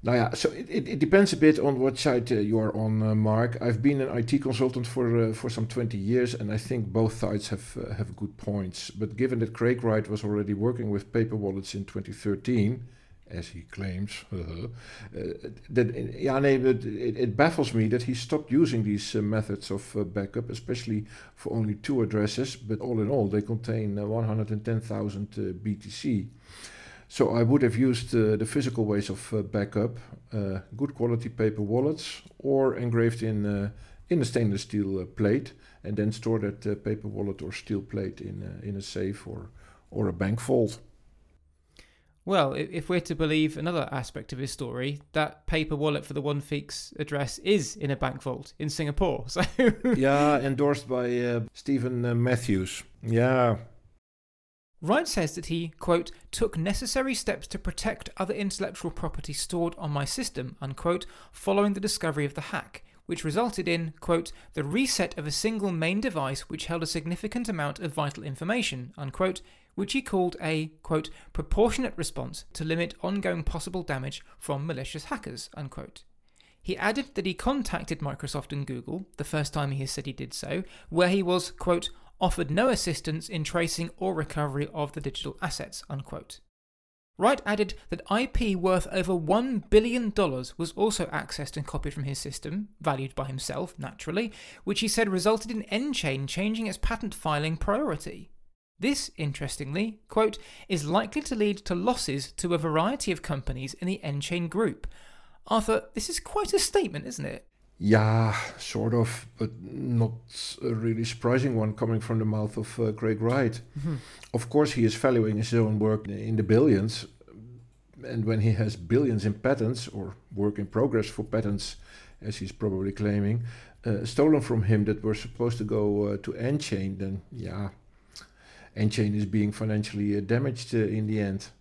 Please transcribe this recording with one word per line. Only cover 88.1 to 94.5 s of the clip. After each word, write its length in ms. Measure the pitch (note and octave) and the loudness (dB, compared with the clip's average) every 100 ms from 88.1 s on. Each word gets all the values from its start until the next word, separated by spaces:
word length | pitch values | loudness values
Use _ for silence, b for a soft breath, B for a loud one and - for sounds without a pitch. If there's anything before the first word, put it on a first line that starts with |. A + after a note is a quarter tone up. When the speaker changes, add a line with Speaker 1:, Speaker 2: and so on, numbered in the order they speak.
Speaker 2:
I 160 | G3+ C4 | 0 2
P 300 | - A#3 F#3+ | 2 2 2
worth 320 | F#3 F#3 G3 | 4 4 2
over 240 | F#3+ F3 | -2 0
one 480 | F3+ D#3 G3+ B3+ A#3 - | 0 4 2 2 -2 6
billion 400 | G#3+ A3+ A#3+ A#3 | 6 6 0 0
dollars 480 | G#3 F#3 C3 B2+ - | 2 2 0 -6 -6
was 140 | E3 | -8
also 340 | - G#3 G#3 F3 | 0 0 2 -2
accessed 500 | D3+ - - C#3+ - | -4 -6 -8 -8 -8
and 80 | |
copied 300 | C#3+ D3 D3 | -6 -4 -4
from 80 | C#3+ | -4
his 160 | C#3 C#3 | -6 -4
system, 520 | C#3+ C#3 D3+ F3 G#3 - | -8 -8 -6 -6 -6 -4
valued 340 | - C#3 C3+ | -2 -2 -4
by 120 | - C3+ | -6 -6
himself, 500 | C3 - C3 F3 - | -6 -6 -6 -6 -8
naturally, 540 | C#3 - - F3 A3+ B B | -12 -10 -4 -2 -2 B B